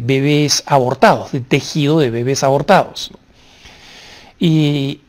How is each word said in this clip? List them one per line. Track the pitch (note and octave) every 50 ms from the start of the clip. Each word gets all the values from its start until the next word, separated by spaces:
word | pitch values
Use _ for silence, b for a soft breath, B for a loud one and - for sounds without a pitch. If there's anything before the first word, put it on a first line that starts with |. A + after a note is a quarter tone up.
| A#2
bebés | B2 C3+ C3+ C#3 D3 D3 D3 D3 C#3 - - -
abortados, | - D3 C3+ B2 B2+ C3 - A#3 G#3 D3+ A2+ - -
de | - C3+
tejido | B2 - D#3 C#3 - - - D#3+ C#3+ C#3+ D#3 E3
de | C#3+ A#2+
bebés | A2+ A#2+ A#2+ C3 C#3 - C#3+
abortados, | C3+ C3+ C#3+ D3 - F#3+ E3 A#2+ - - - - -
¿no? | - - _ _ B B B B B B B B B B B B B B B B B B B B B B
Y, | F#3 E3+ D#3+ D#3 D3+ D3 D3 C#3+ C#3 C#3 D3 - _